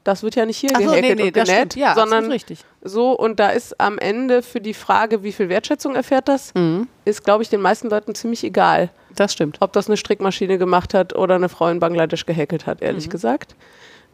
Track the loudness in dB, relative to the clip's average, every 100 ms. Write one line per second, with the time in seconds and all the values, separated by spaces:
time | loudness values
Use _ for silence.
0 | -4 -2 -2 0 -2 0 0 2 4 4
1 | 4 2 2 2 2 2 2 0 2 2
2 | 2 2 0 -4 -6 -18 -20 _ -6 0
3 | 2 2 0 2 2 2 -2 -2 -2 -2
4 | -2 -2 0 0 0 -6 -8 -6 0 2
5 | 2 -2 -4 -4 -2 0 -2 -4 -2 -4
6 | 0 0 2 -2 -2 0 0 0 -4 _
7 | -4 -2 2 2 2 0 2 0 -2 -4
8 | -4 -8 -6 -4 -2 2 4 4 0 -6
9 | _ -2 -2 0 -4 -2 -2 0 0 -2
10 | -2 -2 -2 -2 -2 0 2 0 2 0
11 | 0 0 2 2 0 0 -2 0 0 0
12 | 0 -2 -4 -4 -2 -4 -4 -4 -4 -4
13 | -6 -6 -2 -4 -6 _ -20 -20 -20 -20
14 | _